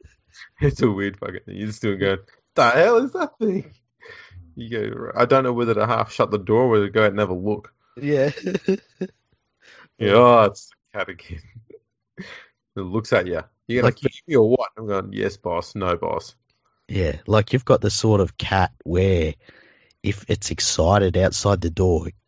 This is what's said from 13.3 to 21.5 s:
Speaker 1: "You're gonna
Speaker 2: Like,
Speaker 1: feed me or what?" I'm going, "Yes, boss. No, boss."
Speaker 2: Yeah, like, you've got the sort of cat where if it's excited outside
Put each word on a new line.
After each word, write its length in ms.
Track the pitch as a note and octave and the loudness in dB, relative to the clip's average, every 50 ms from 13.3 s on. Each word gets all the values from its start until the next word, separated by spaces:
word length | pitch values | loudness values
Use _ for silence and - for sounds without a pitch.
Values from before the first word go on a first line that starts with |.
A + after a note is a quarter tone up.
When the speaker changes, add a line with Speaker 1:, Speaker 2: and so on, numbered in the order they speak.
| F2 D#2+ - - _ _ _ - | -4 -6 -8 -10 _ _ _ -6
Speaker 1:
"You're 140 | A#2 B2 | -2 2
gonna 60 | B2 B2+ | 2 2
Speaker 2:
Like, 80 | A#2+ - | 2 0
Speaker 1:
feed 120 | - C#3 - - - - | -4 -8 -8 -10 -8 0
me 80 | D#3+ B2 | 2 4
or 100 | A2 A2 | 4 4
what?" 200 | B2+ - A2+ G2+ - G#2+ | 2 0 -2 -4 -10 -12
I'm 100 | A2+ G#2 | -8 -6
going, 240 | G2+ F#2+ G2 G2+ | -6 -6 -6 -6
"Yes, 240 | G2+ G2+ G2+ G2 G2 | -6 -6 -6 -6 -6
boss. 400 | - - F2+ E2+ E2+ F2+ - - | -8 -8 -6 -6 -6 -6 -8 -8
No, 220 | G#2 F#2+ F2+ E2+ E2+ | -6 -4 -2 -2 -2
boss." 380 | - D#2+ - - - - - _ _ _ _ _ _ _ _ _ _ - | -4 -6 -6 -8 -10 -12 -18 _ _ _ _ _ _ _ _ _ _ -8
Speaker 2:
Yeah, 300 | - G2 F2+ D#2 C#2 D2 - - | -4 -2 -2 -2 -4 -6 -2 0
like, 240 | G#2 G#2+ G#2+ - | 2 2 2 2
you've 140 | - B2 - | 0 -2 2
got 160 | - C3 - | 2 2 2
the 80 | - G#2+ | 2 0
sort 320 | - - - A2 A2 G2 | -2 0 0 2 2 2
of 160 | F#2 - - - | 2 0 -2 -6
cat 340 | - - G2 F#2+ F#2 F2 - - - | -6 -2 0 0 0 0 -2 -8 -8
where 500 | - E2+ F2+ F#2+ G2 F#2+ E2+ D#2+ D#2 D2 - _ - - _ _ _ _ _ _ _ _ _ | -4 -2 0 2 2 2 2 0 -2 -4 -8 _ -20 -20 _ _ _ _ _ _ _ _ _
if 220 | - G2+ G2 - - - | -6 -6 -6 -6 -4 -4
it's 200 | - - - - | -4 -4 -4 -6
excited 640 | F2+ - - - - - D#2+ E2+ G2 G#2 G2 F#2 F2 F#2 | -8 -6 -4 -4 0 0 2 4 4 4 4 2 2 2
outside 420 | F#2+ - - - - G2+ | 0 0 0 0 0 0